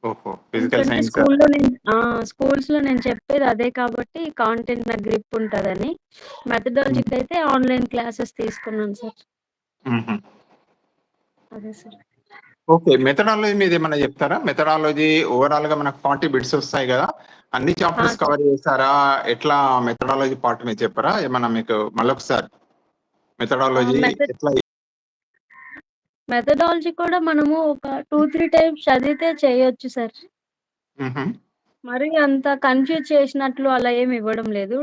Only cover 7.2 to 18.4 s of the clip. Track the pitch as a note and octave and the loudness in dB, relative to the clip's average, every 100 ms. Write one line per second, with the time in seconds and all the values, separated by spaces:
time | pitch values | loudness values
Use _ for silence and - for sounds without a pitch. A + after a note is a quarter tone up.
7.2 | B3+ E4+ D#4 C4+ B3+ B3+ A#3+ A#3+ A#3 A3+ | -2 -2 2 2 2 0 -2 -4 -6 -6
8.2 | - - A3 - - A3 G#3+ G3+ A3+ - | -10 -6 -8 -8 -8 -6 -6 -6 -12 -16
9.2 | _ _ _ _ _ _ C3 A#2+ A2+ G#2 | _ _ _ _ _ _ -4 -4 -4 -8
10.2 | - _ _ _ _ _ _ _ _ _ | -10 _ _ _ _ _ _ _ _ _
11.2 | _ _ _ A3 G#3 G#3+ A3 G3+ _ _ | _ _ _ -18 -16 -18 -20 -20 _ _
12.2 | _ - _ _ - E3 E3 C3 C3 C#3 | _ -20 _ _ 2 2 6 4 4 2
13.2 | G#3 G#3+ G#3+ G3+ G3 E3+ D#3+ D3+ C#3 - | 2 2 0 2 2 2 0 -2 -2 -2
14.2 | C#3+ F#3+ C4 C#3 D#3 D#3 D#3 D3 D#3 D#3 | -2 -2 -2 0 2 2 2 2 2 2
15.2 | D#3+ B2 C#3 D3+ D3+ D3+ D3 C3+ C#3 C#3 | 2 2 2 2 0 0 -2 -4 -2 0
16.2 | D#3+ C3+ B2+ D3 - D3 B2+ B2+ D3+ - | 0 -2 0 -4 -2 -4 0 0 0 -6
17.2 | - - _ B2 D3+ F3 - - E3+ - | -16 -20 _ -4 -2 0 0 2 0 0
18.2 | D3 D3 | 0 2